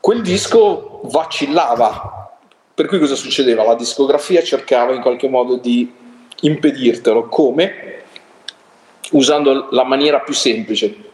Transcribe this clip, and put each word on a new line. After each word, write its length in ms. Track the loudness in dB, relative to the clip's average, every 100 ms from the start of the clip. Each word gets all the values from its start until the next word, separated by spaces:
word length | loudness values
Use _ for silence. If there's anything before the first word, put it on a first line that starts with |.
quel 220 | 2 0
disco 760 | 0 -4 2 4 4 2 -8 -16
vacillava. 1080 | -4 -4 -2 -6 -2 0 0 2 2 0 -12 -14 -18 -20 _ _ _
Per 140 | -4 -2
cui 140 | 2
cosa 160 | 0 0
succedeva? 480 | -4 0 2 2
La 100 | 2
discografia 640 | 2 -2 -2 0 0 2 0
cercava 520 | 2 -4 0 0 2
in 80 | 0
qualche 260 | -2 0 0
modo 280 | 0 0 -2
di 360 | 0 0 -2 -8 -20 -20 -20 -4
impedirtelo, 840 | -2 0 0 2 0 0 0 0 0
come? 720 | 0 2 2 -2 -4 -16 -18 -20 -20 _ _ -20 -20 _ _ _ _ -2
Usando 580 | 2 4 4 2 0 0
la 140 | -2
maniera 360 | 0 2 2 0
più 120 | -2
semplice 600 | -2 -2 -2 -4 -4 -4 -6 -20